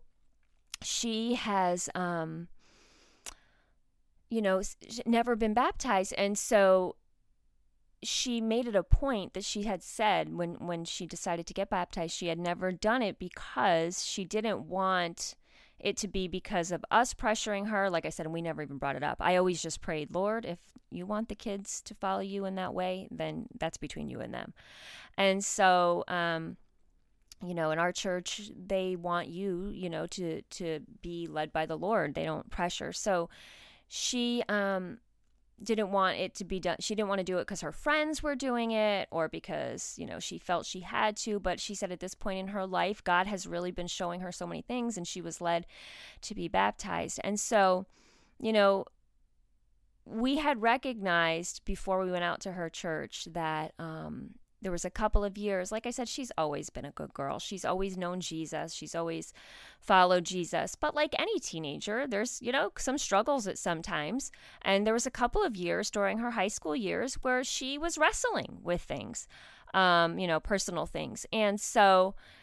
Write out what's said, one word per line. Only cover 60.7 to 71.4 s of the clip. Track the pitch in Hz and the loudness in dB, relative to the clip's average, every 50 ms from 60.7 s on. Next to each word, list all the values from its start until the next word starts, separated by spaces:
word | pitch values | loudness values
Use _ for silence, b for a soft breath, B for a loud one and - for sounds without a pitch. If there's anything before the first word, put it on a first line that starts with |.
| - | -4
But | - - 302 - | -4 -2 -2 2
like | 294 302 294 - - | 2 2 2 2 0
any | 320 427 453 320 | 0 0 0 -2
teenager, | - - - 160 160 143 - - - 202 214 240 285 | -2 -4 -6 -6 -6 -6 -6 -6 -6 -4 -4 -2 -2
there's, | 277 208 202 226 247 - - - | -2 0 0 0 -2 -4 -6 -4
you | 233 247 | -2 0
know, | 277 - 415 - | 0 0 0 -2
some | - - - 254 294 | -4 -4 -2 -2 -2
struggles | - - 196 196 226 302 285 269 208 190 | 0 2 4 4 4 4 2 0 0 -2
at | - | -4
sometimes. | - - 190 170 160 165 214 180 156 147 151 208 269 - - - B B B B B | -4 -2 -2 -2 -2 -2 -4 -2 -2 -2 -2 -2 -4 -4 -6 -10 B B B B B
And | B - 196 196 208 | B 4 4 4 6
there | 220 220 | 4 4
was | 240 - | 2 2
a | 262 | -2
couple | - - 240 240 - 415 415 | 0 2 2 2 4 4 2
of | 320 220 | 2 2
years | 180 180 170 170 180 208 - | 0 -2 0 0 0 0 -2
during | - 208 202 196 190 226 | 0 0 2 2 2 0
her | 233 240 233 | -2 -2 0
high | 226 190 202 | 0 0 0
school | - - - 320 302 | 0 -2 -4 -2 -2
years | 277 208 175 170 180 226 269 - - - | 0 0 0 0 0 -2 -2 -2 -2 0
where | 262 254 254 269 | 0 2 2 0
she | - - - 269 262 277 285 | 0 -2 -4 -4 -4 -4 -4
was | 311 339 - | -4 -2 2
wrestling | 311 302 392 440 - - 494 415 233 - - - - - | 4 4 4 4 4 0 0 0 0 -2 -4 -8 -8 -4
with | 170 175 175 - | -2 -2 -2 -2
things, | - 139 - 104 98 - - - - B B B B B B B B B | -4 -6 -6 -6 -8 -10 -12 -14 -14 B B B B B B B B B
um, | 190 185 180 175 170 170 165 165 175 | 6 6 8 8 8 6 6 4 0
you | 185 | 0
know, | 170 160 160 | 2 2 2
personal | - - 214 190 - - 180 165 156 | 2 2 0 0 0 0 -2 -4 -4
things. | - - 156 151 - - - - - - | -4 -4 -4 -6 -6 -6 -8 -8 -4 0
And | 226 | 2